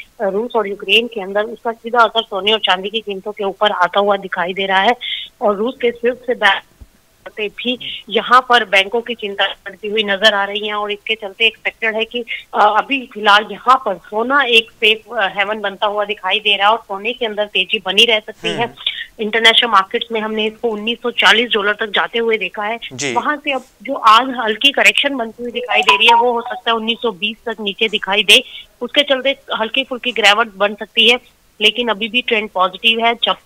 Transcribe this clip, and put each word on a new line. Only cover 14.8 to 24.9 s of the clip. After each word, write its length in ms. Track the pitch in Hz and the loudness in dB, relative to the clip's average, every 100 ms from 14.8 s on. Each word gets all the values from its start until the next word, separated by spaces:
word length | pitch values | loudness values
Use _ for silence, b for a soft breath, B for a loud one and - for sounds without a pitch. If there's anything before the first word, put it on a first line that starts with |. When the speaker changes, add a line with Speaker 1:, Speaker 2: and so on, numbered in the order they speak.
| 214 220 - | 0 0 -2
Speaker 1:
अ, 140 | 233 190 190 | -2 -2 0
haven 240 | 196 220 | -2 -2
बनता 260 | 202 196 214 | -4 -2 -2
हुआ 180 | 208 202 | -2 -4
दिखाई 340 | 208 185 208 | -4 -4 -2
दे 180 | 208 202 | 0 2
रहा 100 | 202 | 4
है 60 | |
और 60 | 226 | 2
सोने 340 | - 196 214 | -2 -8 -6
के 120 | 240 233 | -6 -4
अंदर 200 | 208 208 | -4 -4
तेजी 340 | 190 185 220 185 | -2 -2 -4 -2
बनी 200 | 190 233 | 2 4
रह 140 | 220 | 2
सकती 280 | 214 208 - | -2 -8 -6
है। 160 | 170 | -4
Speaker 2:
हम्म। 100 | 240 139 B B B - | -4 -6 B B B -8
Speaker 1:
International 500 | 214 226 226 220 240 | -4 2 4 4 4
markets 380 | 208 190 233 220 | 4 2 -2 -4
में 100 | 226 | -4
हमने 260 | 214 214 214 | -4 -2 -4
इसको 200 | 214 240 | -2 -4
उन्नीस 300 | 214 214 233 | -4 -4 -4
सौ 80 | 240 | -4
चालीस 380 | 233 196 208 240 | 2 4 4 2
dollar 200 | 214 202 | 0 0
तक 140 | 208 214 | -2 -2
जाते 320 | 196 170 233 | -2 -2 0
हुए 180 | 226 220 | 0 0
देखा 260 | 185 - | -2 -6
है। 160 | 208 226 - | -6 -6 -10
Speaker 2:
जी। 200 | 127 139 | -6 -4
Speaker 1:
वहां 240 | 120 233 294 | -2 -2 -2
से 140 | 294 | -4
अब 120 | 262 - _ | -6 -6 _
जो 100 | 214 | -8
आज 420 | 269 226 220 262 247 | 0 4 6 4 -2
हल्की 320 | 226 214 277 | -4 0 0
correction 440 | 269 202 | 2 2